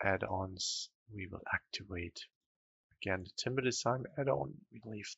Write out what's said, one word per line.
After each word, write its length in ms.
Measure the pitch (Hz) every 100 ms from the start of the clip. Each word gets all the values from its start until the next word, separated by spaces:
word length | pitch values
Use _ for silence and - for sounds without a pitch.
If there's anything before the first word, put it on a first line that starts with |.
add-ons, 840 | 98 95 104 92 95 92 - - - _ -
we 140 | 104 92
will 120 | - -
activate 680 | 95 - - 101 90 85 - - _ _ _ _ _ _ -
again 220 | 98 92
the 60 | 90 -
timber 240 | - 131
design 440 | 127 117 - 127 127 -
add-on. 380 | 135 139 - - -
We 80 | 117 110
leave 240 | 107 101